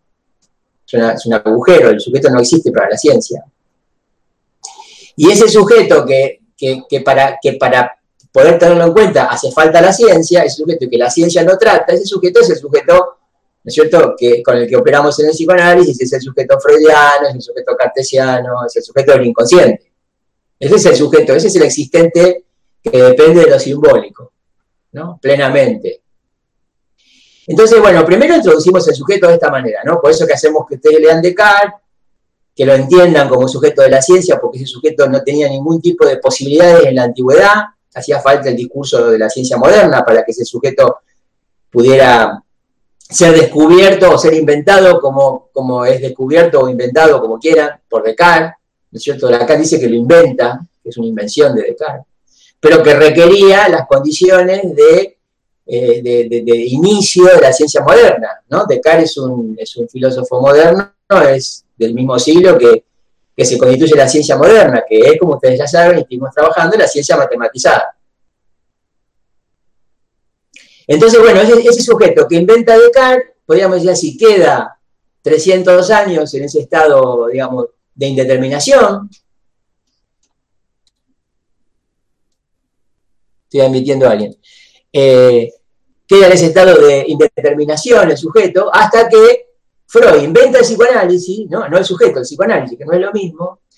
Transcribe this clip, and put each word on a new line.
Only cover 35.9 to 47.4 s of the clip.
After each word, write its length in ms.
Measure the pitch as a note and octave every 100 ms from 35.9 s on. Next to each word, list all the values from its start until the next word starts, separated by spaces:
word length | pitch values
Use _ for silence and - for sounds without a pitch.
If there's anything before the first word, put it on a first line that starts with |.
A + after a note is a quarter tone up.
| - D#3
de 100 | C3
posibilidades 680 | - - C#3 D3+ F3 E3 C#3+
en 100 | B2+
la 80 |
antigüedad, 640 | A#2+ A#2+ B2+ D3+ G3+ G#3 G#3 _ _
hacía 280 | - - C#3
falta 260 | C3+ C3+ C3+
el 80 | A#2+
discurso 560 | A#2+ C#3 C3 B2+ A#2
de 80 | A2
la 100 | A2
ciencia 280 | - B2+ A#2+
moderna 480 | C#3 G#3 E3 C3 A#2
para 180 | A2+
que 80 | A2+
ese 140 | A#2 A2+
sujeto 540 | - C3+ B2+ B2+ - _ _ _ _ _ _ _
pudiera 720 | A#2+ B2+ C3+ B2+ A#2 G#2+ - _ _ _ _ _ _
ser 360 | _ - E3+
descubierto 800 | D#3+ D#3+ D3 D#3 F3+ F#3+ F#3+ F#3
o 60 | D3+
ser 160 | D#3+
inventado 680 | D#3+ D3+ D3 D3 G3 F#3 E3+
como, 480 | C#3+ C3+ C#3 B2+ -
como 320 | C#3 C3 B2+
es 160 | B2 B2+
descubierto 640 | C3 B2+ C3 D#3+ E3+ D3
o 80 | B2+
inventado, 500 | B2 B2 C#3+ D#3+ C3+
como 180 | A2+
quieran, 440 | A2+